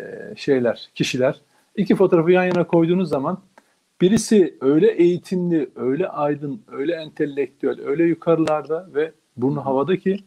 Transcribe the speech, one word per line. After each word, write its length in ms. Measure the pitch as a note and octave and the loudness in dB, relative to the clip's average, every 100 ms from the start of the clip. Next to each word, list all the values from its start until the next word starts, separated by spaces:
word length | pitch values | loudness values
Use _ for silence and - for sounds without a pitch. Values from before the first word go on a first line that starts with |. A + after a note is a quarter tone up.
| G2+ G#2+ - - | -14 -14 -16 -6
şeyler, 540 | - C3 A#2 G#2 - | 0 2 0 -2 -8
kişiler. 460 | - - B2+ B2+ - _ _ _ - | -6 -4 -2 -2 -2 _ _ _ -2
İki 200 | F#3+ G3 | 0 2
fotoğrafı 340 | F#3 F3 D#3+ | 4 4 4
yan 120 | F3+ | 4
yana 220 | F3+ F3+ E3+ | 2 0 2
koyduğunuz 420 | E3+ E3 F3+ E3 | 2 2 0 -2
zaman 320 | C#3+ D3 F#3 _ _ _ _ _ - | -4 -4 -6 _ _ _ _ _ 0
birisi 580 | F3+ A3 - G#3+ D#3 - | 2 2 4 4 4 0
öyle 300 | C3 D3+ A3 | 2 4 4
eğitimli, 760 | - F3 F3+ - F#3 F3 E3 - C3 | 4 2 2 -4 -4 -2 -2 -4 -6
öyle 320 | B2 C#3+ F#3 | -4 -2 -4
aydın, 540 | D3+ D3 C#3+ D3 A2+ - | -4 -4 -4 -8 -10 -12
öyle 220 | B2+ D3+ | -8 -6
entelektüel, 840 | D#3+ D#3 - D3 C#3 B2+ _ C3+ - C3 | -6 -8 -6 -4 -4 -6 _ -4 -4 -4
öyle 180 | D3 | 0
yukarılarda 840 | E3+ D#3+ F3 E3 D#3 D3+ D3 D#3+ F#3 | 0 0 0 0 2 -2 -4 -8 -6
ve 180 | C#3 D#3+ - _ A#2+ | -6 -6 -8 _ -4
burnu 300 | C3 D3 C3 | -2 -2 -2
havada 300 | C3+ C#3+ F#3+ | -2 0 -2
ki 220 | F#3+ G3 | -2 -4